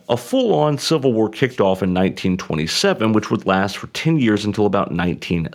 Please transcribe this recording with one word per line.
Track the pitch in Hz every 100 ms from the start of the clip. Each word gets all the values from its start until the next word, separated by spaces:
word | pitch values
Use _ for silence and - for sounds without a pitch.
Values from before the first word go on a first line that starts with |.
| -
a | 208
full-on | - 262 233 156 151 143
civil | - 156 131
war | 110 107
kicked | - 123 -
off | 95 95
in | 95
nineteen | 90 95 - 95 90
twenty-seven, | - 78 82 - 202 180 113
which | 107 -
would | 113 95
last | 95 101 -
for | -
ten | - 160 160
years | 117 101 104
until | 98 104
about | 98 -
nineteen | 82 87 - - 85 78